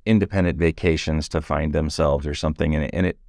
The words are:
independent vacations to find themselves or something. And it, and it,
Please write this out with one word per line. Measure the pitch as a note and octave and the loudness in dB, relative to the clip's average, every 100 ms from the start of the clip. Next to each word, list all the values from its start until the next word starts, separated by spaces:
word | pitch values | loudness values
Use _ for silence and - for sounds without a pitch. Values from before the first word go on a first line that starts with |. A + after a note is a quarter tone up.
| G#2+ | 2
independent | A2 G2 G2 F2 E2+ | 2 2 2 0 2
vacations | E2+ D#2 F2 D#2+ - D#2 - | 0 2 0 0 0 -2 -2
to | D#2 | -4
find | - D2 D2+ | -2 -2 0
themselves | D#2 D#2 - D2+ C#2+ D2 | 0 -2 0 0 0 -2
or | |
something. | C#2+ D#2+ D2 D#2 D2+ | -4 -4 0 0 0
And | C#2+ | -2
it, | |
and | - F2+ | -2 -2
it, | - | -4